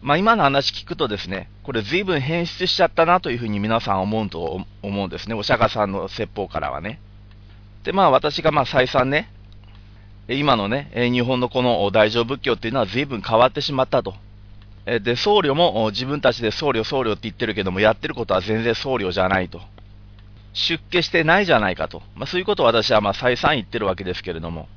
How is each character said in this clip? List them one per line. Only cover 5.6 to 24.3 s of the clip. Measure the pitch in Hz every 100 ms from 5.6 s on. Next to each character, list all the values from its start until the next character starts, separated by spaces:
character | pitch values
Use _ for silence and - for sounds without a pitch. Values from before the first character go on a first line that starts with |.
迦 | 113
さ | 117
ん | 104
の | 98 92
説 | - 107
法 | - 95
か | -
ら | 71
は | 65
ね。 | 87 139 - - - - - - - -
で、 | -
ま | 185
あ、 | 185
私 | 135 151 143
が、 | 156
ま | 147
あ、 | 127
再 | 143 127
三 | 139 127
ね、 | 143 - - - - - - - - - - -
え、 | 127
今 | 147 120
の | 101
ね、 | 127 143
え、 | 110 123
日 | 123
本 | 120 127
の | 123
こ | 131
の | 123 107 101
大 | 98 107
乗 | 113
仏 | 117 135
教 | -
っ | 110
て | 110
い |
う |
の | 131
は | 104
随 | 107
分 | 143 120
変 | 92 113
わ | 123
っ |
て | 147
し | 135
ま | 139
っ | 131
た | 135
と。 | 101 95 - - - - - - -
え、 | 117
で、 | 104 123
僧 | - 208
侶 | 151
も、 | 139 170 104
お、 | 110
自 | 104 127
分 | 147
た | 135
ち | 120
で | 113
僧 | - 151
侶、 | 117
僧 | 107 143
侶 | 120
っ |
て | 101
言 | 110
っ |
て | 92 117
る |
け | 104
ど | 95
も、 | 92
や | 107
っ | 113
て | -
る |
こ | -
と | 110
は | 95
全 | 95 110
然 | 113
僧 | 113 139
侶 | 127 98
じ | 90
ゃ | 92
な | 95
い | 90
と。 | 85 - - - - - - - - -
出 | - - 160 -
家 | 175
し | 165
て | 175
な | 156 180
い | 196
じ |
ゃ | 135
な | 101
い | 87
か | 78
と。 | 82 - -
ま |
あ、 | 131
そ | 180
う |
い |
う | 190
こ | 208
と |
を | 131
私 | 113 107
は、 | 110
ま | 104
あ、 |
再 | 98 123 123
三 | - 147
言 |
っ | 98
て | 98
る |
わ | 101
け | 92
で | 92
す | 90
け | 92